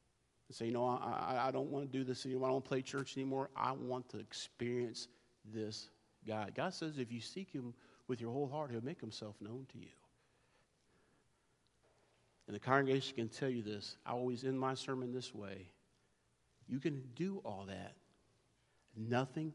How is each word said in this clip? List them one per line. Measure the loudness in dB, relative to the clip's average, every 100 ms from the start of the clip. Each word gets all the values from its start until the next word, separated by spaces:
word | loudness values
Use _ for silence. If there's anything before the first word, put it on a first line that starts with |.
| _ _ _ _ -14
And | -4
say, | 0
"You |
know, | 2 4
I, | 2 2 0 2 2
I, | 2
I |
don't | 2 0
wanna | -2 -2
do | 0
this | 0 -2 0
anymore. | 2 4
I |
don't | 2
play | 2 0
church | 0 -2 -2 -2
anymore. | 0 2 0 2
I | 2
want | 2 0 -2 -4
to | -8
experience | -8 -8 -8 -4 0 2 0 -4 -10 -14 _ _ -8
this | -4 -2 -4 -10 -16 _ _ -4
God." | -2 -2 0
God | 0
says | 0 -2 -2
if | -2
you | -4
seek | -6 -8 -6
him | -6 -6 -8 -16 -12 -4
with | -2
your | 0
whole | 0 0
heart, | 0 -2
he'll | -2
make | -2 -4
himself | -6 -6 -8 -8
known | -8 -8 -10
to | -14
you. | -16 -18 -20 _ _ _ _ _ _ _ _ _ _ _ _ _ _ _ _ _ _ _ _ _ _ _ -8
And | -2
the |
congregation | 6 8 8 6 4 0
can | -2
tell | 0 0
you | 2
this. | 0 -4 -6 -8 -4
I |
always | 0 2 2
end | 2 2
my | 2
sermon | 2 0 0 0
this | -2 -4
way. | -6 -8 -8 -10 -18 _ _ _ _ _ _ _ _ -4
You | 0
can | 0 0 -4 -2
do | -2 -2 -4
all | -6 -4
that. | -6 -8 -12 -20 _ _ _ _ _ _ _ _ -6
Nothing | 2 4 4 0 -2